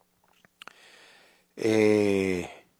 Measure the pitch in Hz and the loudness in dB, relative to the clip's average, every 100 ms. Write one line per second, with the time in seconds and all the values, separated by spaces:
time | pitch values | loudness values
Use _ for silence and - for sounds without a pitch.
0 | _ _ _ _ _ - - - - - | _ _ _ _ _ -20 -20 -20 -20 -20
1 | - - _ _ _ - 110 110 107 107 | -20 -20 _ _ _ -6 -2 2 2 2
2 | 104 98 95 90 87 - _ _ | 0 0 -2 -4 -8 -16 _ _